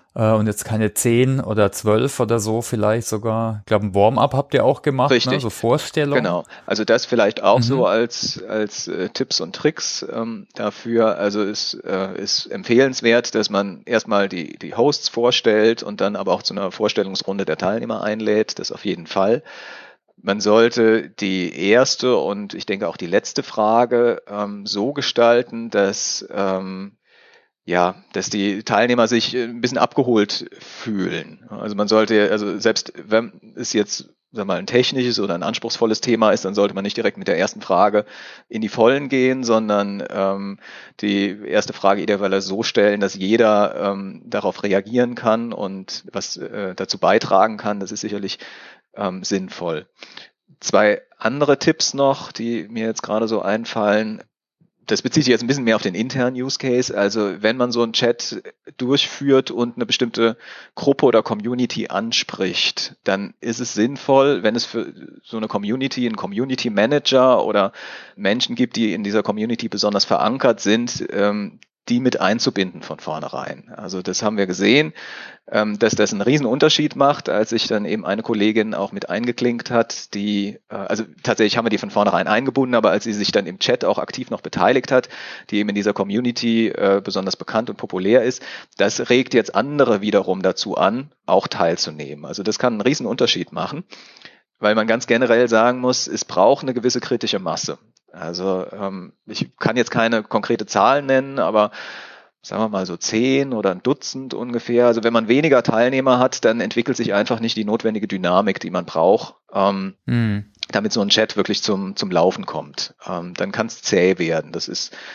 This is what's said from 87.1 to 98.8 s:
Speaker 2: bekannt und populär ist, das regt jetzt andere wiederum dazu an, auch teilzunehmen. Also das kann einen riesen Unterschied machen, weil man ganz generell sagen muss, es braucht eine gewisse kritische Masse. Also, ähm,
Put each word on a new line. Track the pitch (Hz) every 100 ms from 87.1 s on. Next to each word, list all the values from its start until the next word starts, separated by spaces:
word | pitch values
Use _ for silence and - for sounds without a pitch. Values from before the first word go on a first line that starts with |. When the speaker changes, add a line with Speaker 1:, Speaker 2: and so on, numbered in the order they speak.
| 98 95 -
Speaker 2:
bekannt | - 113 117
und | 98
populär | - 92 95 123
ist, | 117 123 - - - -
das | 101 107 123
regt | 123 131
jetzt | 120 107
andere | - 127 147 127 107
wiederum | 104 101 95 95
dazu | 95 90 107 -
an, | 90 117 147 _
auch | - 92 -
teilzunehmen. | - 87 82 - 76 73 73 71
Also | 95
das | 98 107
kann | 127
einen | 110
riesen | 107 147 117
Unterschied | - 123 - 85
machen, | 87 87 151 - - - - - _ _ -
weil | 107
man | 107 110
ganz | 113 -
generell | 117 123 117 123
sagen | 113 120 127
muss, | 123 127 -
es | 104 -
braucht | - 101 139
eine | 131
gewisse | 123 117 123
kritische | - 120 110 101
Masse. | 90 80 - 71 _ _ _
Also, | 87 85 87 95 92 92
ähm, | 101